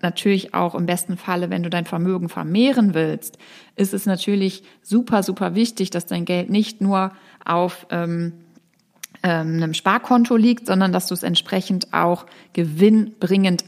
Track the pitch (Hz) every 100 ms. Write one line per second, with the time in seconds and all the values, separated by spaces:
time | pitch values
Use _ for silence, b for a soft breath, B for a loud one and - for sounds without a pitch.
0 | 180 175 208 196 - 180 175 - 175 175
1 | - 180 - 180 175 185 170 175 170 -
2 | 180 185 170 - 151 190 254 254 208 160
3 | 160 156 - - B B B - 196 196
4 | 202 185 - 202 196 190 b b - 214
5 | 233 226 190 190 185 180 233 - 185 175
6 | - 175 170 180 - 208 214 - 196 190
7 | 190 190 B B - 170 180 - - 175
8 | 170 170 170 170 - _ _ _ _ _
9 | - - 180 165 160 160 160 160 190 220
10 | - 247 233 226 226 240 - 190 190 180
11 | - 180 - 170 - 190 - 185 - 170
12 | 170 175 - B B - 165 151 202 220
13 | 214 - 180 196 190 175